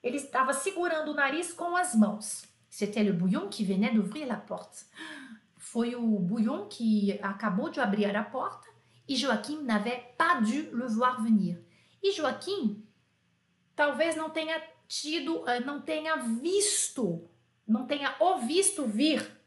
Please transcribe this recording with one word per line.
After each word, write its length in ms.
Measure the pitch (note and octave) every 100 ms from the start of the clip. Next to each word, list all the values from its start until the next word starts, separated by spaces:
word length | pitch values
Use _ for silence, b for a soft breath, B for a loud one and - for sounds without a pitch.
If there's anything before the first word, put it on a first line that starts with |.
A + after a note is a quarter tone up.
ele 140 | A#3+ C#4
estava 360 | - B3+ C4+
segurando 600 | C4+ G4 F#4+ F4 D#4+ D4+
o 20 |
nariz 380 | D4 C#4 D4+ F4
com 240 | - F4 F4
as 180 | F4+
mãos. 500 | A3+ G3+ - - - - _ _
C'était 340 | - G3+ A3
le 100 | G#3
bouillon 360 | F3 F#3 A#3+ G4
qui 160 | -
venait 280 | F#3+ F#3+ A#3+
d'ouvrir 340 | A3 F#3 D4+ C#4
la 100 | A3
porte. 480 | - - - - - B D#4+ D4 C4 A3 _ _
Foi 380 | - A#3 A#3+
o 240 | B3 A#3 G#3
bouillon 480 | F3 A3+ A3 D#4 G#4
que 520 | - A3+ G#3+ G3+ F#3+
acabou 480 | G3 G3 G#3+ F#3 D#4
de 100 | D#4
abrir 340 | A#3 G#3 G3+
a 80 | G3+
porta, 440 | G#3+ E3+ - - - - b b -
e 80 | C4
Joaquim 460 | C4+ G#3+ - D4+
n'avait 520 | C4+ G#3+ G#3+ B3 - -
pas 220 | E4 D#4+
dû 260 | G#3+ C4+ D#4+
le 140 | A#3+ B3+
voir 360 | A3 B3 B3
venir. 360 | A3+ G#3+ F3+ E3+ b b b b
E 100 | G4
Joaquim 720 | G4 C#4+ - - G4+ A#3 - - _ _ _ _ _ _ _ _ -
talvez 380 | D4 B3+ E4 D#4+
não 120 | D#4+
tenha 320 | D#4+ D#4 D#4+ D#4+ - _
tido, 600 | - D4 D#4+ C#4 E4 -
eh, 120 | B3
não 200 | B3+ D4
tenha 360 | - D#4 D#4 D#4+
visto, 1120 | A#3+ A3+ D4+ G4 G4 - - - G#3 E3 - _ _ _ -
não 200 | A#3 A#3+
tenha 300 | C#4+ C#4 -
o 200 | E4+ F4+
visto 480 | A#3 E4 G4 - B3+
vir 520 | G#3 D4+ C4 - -